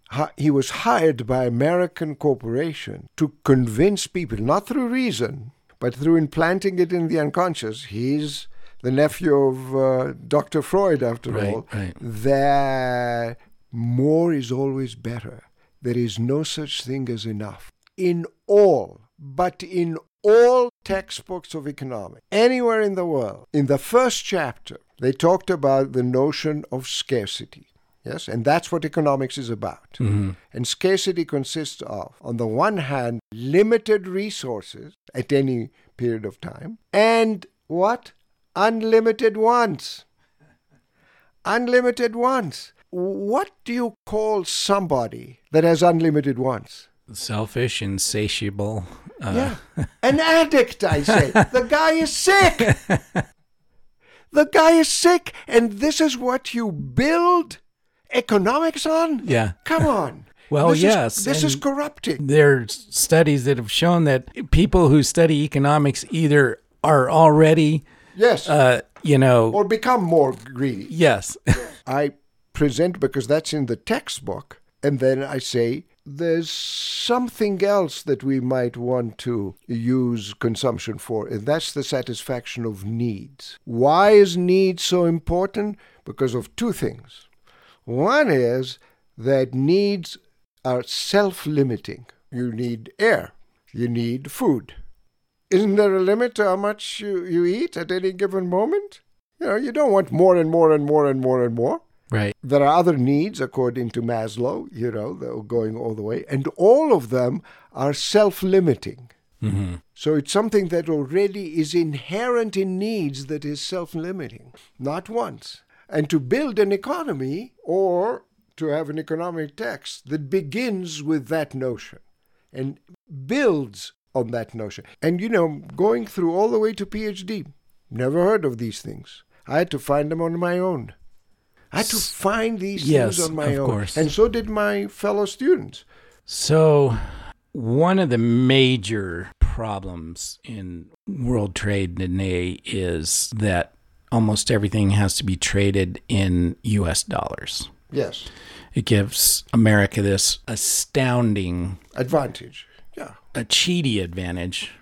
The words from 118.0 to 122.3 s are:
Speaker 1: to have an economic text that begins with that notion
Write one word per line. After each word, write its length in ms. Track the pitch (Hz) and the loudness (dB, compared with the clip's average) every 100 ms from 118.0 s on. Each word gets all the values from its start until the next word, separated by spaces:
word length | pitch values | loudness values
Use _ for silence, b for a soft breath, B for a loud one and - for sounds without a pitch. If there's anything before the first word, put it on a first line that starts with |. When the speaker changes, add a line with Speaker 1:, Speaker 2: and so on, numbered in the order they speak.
| 220 - _ _ _ - | -2 -4 _ _ _ -8
Speaker 1:
to 100 | 156 | -4
have 240 | 151 151 | -4 -4
an 80 | 151 | -8
economic 560 | 151 160 175 165 147 | -6 -6 -6 -6 -10
text 540 | - 220 143 - - 131 | -8 -10 -10 -14 -16 -8
that 180 | 156 139 | -8 -2
begins 720 | 190 147 220 247 196 175 151 | -4 -2 -4 -4 -4 -8 -8
with 280 | 147 156 120 | -4 -4 -2
that 260 | 160 143 | -4 -4
notion 460 | 131 131 113 - - _ _ _ | -4 -6 -6 -12 -20 _ _ _